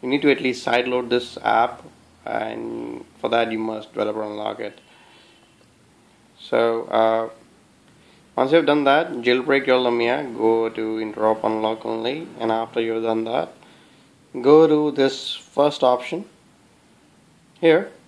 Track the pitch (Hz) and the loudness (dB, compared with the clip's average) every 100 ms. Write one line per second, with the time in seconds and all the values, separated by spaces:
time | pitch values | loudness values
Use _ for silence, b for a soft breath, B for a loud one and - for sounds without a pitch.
0 | 127 139 143 135 131 120 - 120 127 123 | -2 0 2 2 0 -4 0 0 0 -2
1 | 120 123 123 - 110 110 120 - - - | 0 -2 -2 -6 0 2 2 -2 -18 -20
2 | _ _ 113 113 110 113 117 117 117 120 | _ _ -8 -6 -6 -8 -10 -10 -10 -12
3 | - _ - 117 113 110 110 110 107 - | -16 _ -2 0 0 -2 -6 -8 -10 -4
4 | 107 107 107 104 104 107 104 - _ b | -4 -4 -8 -6 -8 -6 -10 -12 _ b
5 | b b b b b b _ _ _ _ | b b b b b b _ _ _ _
6 | _ _ _ _ - 120 117 113 117 113 | _ _ _ _ -4 0 0 -2 -2 2
7 | 113 113 113 - _ _ _ _ _ b | 2 2 -4 -10 _ _ _ _ _ b
8 | b b b - 131 160 143 147 139 143 | b b b -2 2 4 4 2 4 2
9 | 170 117 120 123 127 139 131 127 123 120 | 2 -2 0 0 2 0 2 2 2 0
10 | 117 131 139 113 110 113 113 113 110 110 | 0 -2 -4 -2 2 2 -2 -4 -6 -4
11 | 110 107 110 110 110 110 110 110 113 113 | -6 0 0 2 0 0 -2 -4 -6 -4
12 | 113 147 170 - 113 110 113 120 113 113 | -4 -6 -10 -6 -2 -2 -2 -4 -2 -2
13 | 113 113 113 127 - - b b b b | -2 -2 -2 -4 -4 -10 b b b b
14 | b b _ 135 123 151 160 151 151 135 | b b _ -2 6 8 8 4 0 2
15 | 135 - - - - - 147 143 127 123 | 0 0 -10 -12 -10 0 0 2 2 2
16 | - 165 208 _ _ _ _ _ _ _ | -2 -10 -12 _ _ _ _ _ _ _
17 | _ _ _ _ _ _ 165 160 202 - | _ _ _ _ _ _ 4 4 2 -14